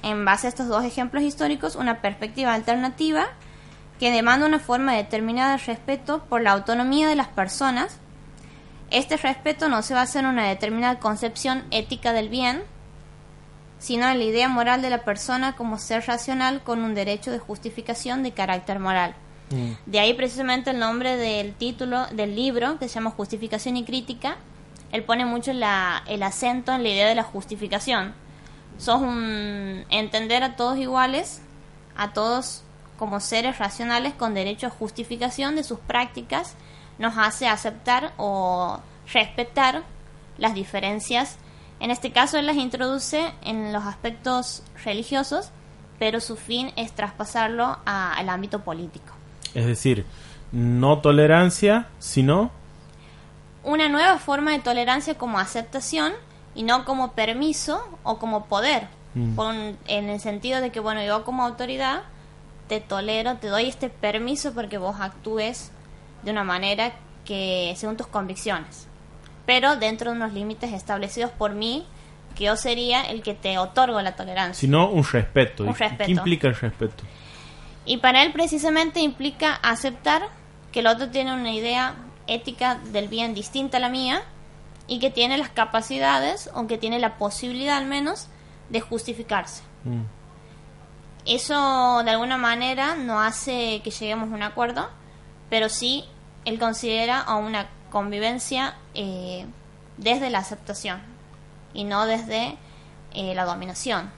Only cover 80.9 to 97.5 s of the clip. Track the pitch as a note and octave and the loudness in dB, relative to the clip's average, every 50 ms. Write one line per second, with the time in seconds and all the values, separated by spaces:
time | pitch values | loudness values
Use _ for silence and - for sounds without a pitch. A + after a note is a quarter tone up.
80.9 | A3+ A#3 C4+ B3 B3 C4+ C4 C4 C4 B3+ B3 A3+ A3+ G#3+ A3+ A#3+ A#3+ B3 B3+ C4 | 4 4 0 -2 0 0 0 0 -2 -2 -2 -2 -2 -2 0 0 0 2 0 0
81.9 | - - - - - - - - A3+ A#3 A#3 C#4 A#3+ - B3 B3 B3 B3 - A3 | -4 -8 -16 -18 -20 -14 -6 -4 -4 -4 -4 -8 -4 0 0 0 0 0 -6 -2
82.9 | G#3 G3+ G#3 G3+ A3 A3+ A#3 A#3 A3 G3 G#3 - - C4+ C4+ C4+ C4 B3+ B3 B3 | -2 -2 -2 0 -2 -2 -2 -2 -4 -6 -8 -4 -4 -4 -2 0 0 0 0 2
83.9 | B3+ C4 C4 B3+ C4+ F#4 G#4+ - - - - - - - - - - - - - | 0 0 0 0 0 -2 -2 -6 -16 -18 -20 -20 -20 -20 -20 -20 -20 -20 -8 -6
84.9 | B3 A#3+ B3 C4+ - A#3 A#3 B3 C4+ C#4+ C#4+ - - A#3 A3 A3+ - A3+ A3 - | -2 0 0 0 4 4 4 4 4 0 0 -2 2 0 2 2 2 -2 -2 -2
85.9 | C4+ C4+ C4+ C#4 C#4 C4+ C4+ D4 F#4 G4 - - - - A3+ A3 A#3 A3 A3 A3 | -2 2 4 4 4 4 2 0 -2 -4 -8 -8 -6 -6 -4 -4 -4 -4 -2 -2
86.9 | A#3 A#3+ A#3+ A3 A3+ - G#3+ G#3 G3+ - - B3 B3 B3+ C4+ C#4+ C#4+ C#4 C4+ C4+ | 0 0 0 0 0 -2 -4 -2 -2 -4 -6 -6 -4 -2 0 0 0 0 0 -2
87.9 | C#4 C#4+ C#4+ D#4 G4 - - - - - - - - - - - - A#3 A3+ - | -2 0 0 -2 -2 -4 -8 -16 -18 -20 -20 -20 -20 -20 -12 -4 -4 -4 -2 -2
88.9 | A#3 A3+ A3+ B3 A3+ A3 A#3 - G#3 F#3+ F3 - - - - - - - - B2 | -6 -6 -4 -6 -8 -8 -4 -2 -2 -2 -2 -4 -14 -16 -18 -20 -20 -10 -6 -4
89.9 | A#2+ A#2 A2+ G#2+ - - - - - - - - - - - - - - - - | -4 -4 -4 -6 -10 -16 -20 -20 -20 -20 -20 -20 -20 -20 -20 -20 -20 -20 -20 -20
90.9 | - - - - - - - - A#3 A#3+ - - D4 C#4+ C#4+ C4+ C4 B3+ B3 B3 | -20 -20 -20 -20 -20 -10 -2 -2 -2 -2 0 0 2 4 4 4 4 6 6 6
91.9 | B3 A#3+ A#3 A3+ A3 A3+ A#3+ B3+ C4 B3+ A#3+ A#3 A#3 A#3 B3 B3+ C4 C4+ C4+ D4 | 4 4 4 4 2 2 2 0 0 2 2 2 2 2 0 -2 0 0 0 0
92.9 | E4+ D#4+ C4 A#3+ A3+ G#3+ G#3+ A3+ A#3 - - C#4 B3+ B3 A#3 A3+ G#3+ G#3 G#3+ A3 | 0 -2 -2 0 2 2 2 2 0 -2 -4 -4 -2 -2 -2 -2 -2 -4 -6 -8
93.9 | G#3 - A3 G#3+ G#3+ A3+ A3 A3 A3 G#3 G#3 G#3 - - A#3+ A#3+ A#3+ - E3 A4 | -8 -6 -4 -4 -2 -2 -4 -4 -4 -4 -4 -4 -2 -2 -2 0 0 -4 -6 -6
94.9 | - - - - - - - - - - - - A3+ A3+ A3 G#3+ - - A#3+ B3 | -10 -16 -20 -20 -20 -20 -20 -20 -20 -20 -6 0 2 2 2 2 0 -2 -2 -2
95.9 | C4+ C#4+ - - - - - - - - - A#3+ A3 A3+ A#3 A3+ A3 - B3 A#3 | -2 -2 -6 -12 -20 -20 -20 -20 -20 -10 -6 -6 -2 0 0 0 0 -2 -2 -2
96.9 | A3 A3+ A3+ A#3 B3 C4+ - - A3+ G#3+ G#3+ A3 | 0 0 2 2 0 0 0 0 0 0 0 -2